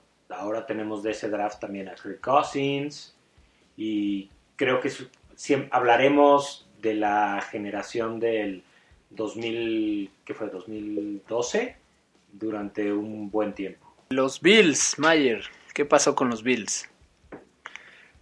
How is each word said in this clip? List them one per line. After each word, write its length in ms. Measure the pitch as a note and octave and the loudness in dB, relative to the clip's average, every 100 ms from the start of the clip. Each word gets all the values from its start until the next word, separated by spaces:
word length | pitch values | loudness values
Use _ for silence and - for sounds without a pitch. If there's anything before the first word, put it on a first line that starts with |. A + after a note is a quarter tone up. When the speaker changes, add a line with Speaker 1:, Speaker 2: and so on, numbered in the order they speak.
| _ _ _ | _ _ _
Speaker 1:
ahora 360 | G2+ G#2 A2 | -10 -6 -6
tenemos 380 | A2 G#2+ G#2+ G#2+ | -6 -6 -6 -6
de 80 | G#2+ | -4
ese 180 | G#2+ A2 | -4 -4
draft 300 | G#2 G#2 - | -2 -4 -6
también 300 | G2+ G2+ F#2 | -10 -10 -10
a 80 | - | -12
Kirk 240 | G#2 F#2 | -12 -8
Cousins, 960 | B2 C#3+ - C#3+ C#3 C#3 D3 D3 - _ _ _ _ _ _ - | 2 2 2 -2 -2 -2 -6 -10 -18 _ _ _ _ _ _ -8
y 540 | A2 G#2 G2+ G2 F#2+ _ _ | -4 -2 -2 -2 -6 _ _
creo 260 | - C3 B2+ | -2 0 2
que 100 | C3+ | 0
su-, 180 | C3 C3 _ _ - | -6 -16 _ _ -14
siem-, 300 | - C3+ - | 0 0 2
hablaremos 960 | B2 B2 B2 C#3 C#3+ C#3+ C#3+ - - _ _ | 0 4 6 6 8 8 8 4 -10 _ _
de 140 | A2 | -2
la 500 | G#2+ G#2 G#2 G2+ G2+ - | 0 2 2 2 0 -6
generación 680 | A2 G2+ G2+ - A#2+ A2+ A2+ | -8 -6 -6 -6 -4 -4 -2
del 420 | A2+ A2 G2+ F#2 _ _ _ - _ | 0 0 -2 -6 _ _ _ -20 _
dos 240 | - G#2 | -8 -8
mil, 800 | A2 A#2 A#2 A2+ A2 G#2+ G#2 G2 _ | -6 -6 -4 -2 -2 -2 -2 -6 _
¿qué 100 | - | -14
fue? 160 | - G#2 | -10 -8
Dos 180 | F#2 A2 | -10 -12
mil 520 | G#2+ G#2+ G#2 G#2 G2+ - | -10 -8 -6 -6 -10 -6
doce, 500 | A#2 A#2+ G#2+ - - _ _ _ _ _ | -4 0 -2 -2 -8 _ _ _ _ _
durante 600 | G2+ A2 G#2 G2+ G#2+ G#2 | -10 -8 -6 -8 -4 -2
un 360 | G#2 G#2+ G#2+ G2+ | -2 -4 -8 -4
buen 260 | G#2+ G#2 | -2 -2
tiempo. 380 | G2 F#2+ - - _ - | -4 -10 -10 -20 _ -6
Speaker 2:
Los 300 | C3 C3 - | 0 0 2
Bills, 600 | E3 A3 F3+ C3 - - | 6 8 6 4 0 2
Mayer, 420 | D#3 D#3+ C3 G#2 - - - | 4 4 4 0 -6 -18 -12
¿qué 100 | - | -4
pasó 300 | C#3+ D3 D3+ | 4 4 4
con 160 | B2+ B2+ | 2 0
los 140 | A2 | 0
Bills? 440 | A#2+ A#2 F#2+ - - _ _ _ _ - - _ - - - - - _ | 0 0 0 -6 -8 _ _ _ _ -20 -20 _ -20 -20 -20 -20 -20 _